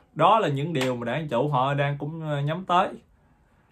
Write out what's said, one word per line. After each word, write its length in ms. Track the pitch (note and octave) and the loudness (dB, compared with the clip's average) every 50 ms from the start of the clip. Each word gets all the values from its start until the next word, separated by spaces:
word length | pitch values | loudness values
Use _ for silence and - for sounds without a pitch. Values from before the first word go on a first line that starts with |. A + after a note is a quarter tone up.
| _ _ - | _ _ 0
đó 240 | D3+ D#3+ F#3+ A3 A3 | 4 4 6 6 6
là 100 | G3 D3+ | 4 0
những 240 | C#3 C3+ D3 F3 | 0 -2 -2 -2
điều 240 | E3 C3 C3 B2+ B2 | -2 -2 -2 -2 -2
mà 80 | A#2+ A#2 | -4 -4
đảng 240 | A#2 B2+ D#3 D#3+ D3 | -4 -4 -4 -4 -2
Chủ 200 | - C#3+ C#3+ D3 | -2 0 0 2
họ 260 | C#3+ B2 C3 C#3 C#3+ | 2 0 2 2 0
đang 240 | C#3 C#3+ C#3+ C#3+ D3 | 0 0 -2 -2 -4
cũng, 300 | D3+ D3+ E3 D#3+ D#3 D3+ | -6 -8 -8 -8 -6 -4
ờ, 120 | D3 C#3 | -4 -2
nhắm 240 | C#3+ D3 D#3+ F#3 F#3+ | -2 -2 -4 -4 -2
tới. 240 | - F3 F3+ G3+ - - - _ _ _ _ _ _ _ _ _ _ _ _ _ _ | 2 2 2 2 0 -4 -12 _ _ _ _ _ _ _ _ _ _ _ _ _ _